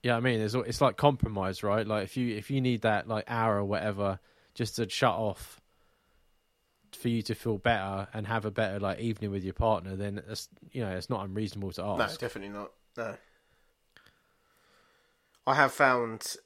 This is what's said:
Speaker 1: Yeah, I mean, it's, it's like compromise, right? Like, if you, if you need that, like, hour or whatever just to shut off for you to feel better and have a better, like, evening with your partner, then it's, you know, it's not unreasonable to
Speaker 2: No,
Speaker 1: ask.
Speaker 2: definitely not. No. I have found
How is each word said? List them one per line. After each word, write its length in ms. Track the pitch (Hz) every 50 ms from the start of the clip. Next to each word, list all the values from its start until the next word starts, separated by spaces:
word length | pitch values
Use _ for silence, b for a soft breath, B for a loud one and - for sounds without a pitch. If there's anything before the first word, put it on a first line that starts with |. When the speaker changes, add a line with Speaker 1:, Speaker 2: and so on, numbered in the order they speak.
Speaker 1:
Yeah, 160 | - 123 120
I 20 | 117
mean, 220 | 120 131 120 110
it's, 120 | 110 104 110
it's 280 | 127 - - - -
like 160 | 147 127 110
compromise, 640 | - - 147 139 - - 113 107 98 95 95 95 - -
right? 240 | 104 101 110 110
Like, 160 | 104 107 107 95
if 140 | 95 -
you, 180 | 131 123 120 107
if 160 | 104 101 -
you 80 | 139 135
need 220 | 127 127 120 110
that, 260 | - 113 107 101 -
like, 160 | 113 113 107 -
hour 300 | - 120 117 113 113 104
or 60 | 101 101
whatever 560 | 98 104 92 92 107 101 98 101 98 95 92 b b b b b b b
just 220 | - 120 107 -
to 140 | - 117 95
shut 240 | - - - 120 90
off 460 | 95 113 104 95 - - - - - _ _ _ _ _ _ _ _ _ _ _ _ _ _ _ _ _ _ _ _ _ _ _ _ _ _
for 160 | - - -
you 140 | 120 117 117
to 120 | 107 - 113
feel 240 | - - 120 110
better 520 | 98 - 120 117 101 95 98 98 98 101 - -
and 140 | 110 104
have 160 | 95 113 113 101
a 80 | 107
better, 300 | 98 - 110 98 98 101
like, 180 | 98 95 92 -
evening 320 | 113 117 110 - 110 101
with 140 | 98 98 92
your 80 | 95 -
partner, 420 | - 113 110 110 90 82 95 95
then 260 | 95 101 104 101 101 -
it's, 220 | 110 110 - - - - - - - _
you 80 | 131 117
know, 100 | 98 92
it's 160 | 92 87 -
not 140 | 127 101 98
unreasonable 480 | 95 95 107 107 98 - 101 98 95
to 100 | 87 -
Speaker 2:
No, 220 | 87 104 98 85 107
Speaker 1:
ask. 160 | 101 165 -
Speaker 2:
definitely 340 | - 117 - 107 98 101 101
not. 200 | 104 202 - _ _ _ _ _
No. 200 | - 113 110 101 - _ _ _ _ _ _ _ _ _ _ _ _ _ _ _ b b b b b b b b b b b b b b b b b b b b b b b b b b b b b b
I 80 | 135 135
have 160 | 147 143 131
found 640 | - - 147 131 127 123 117 113 113 110 - - - - _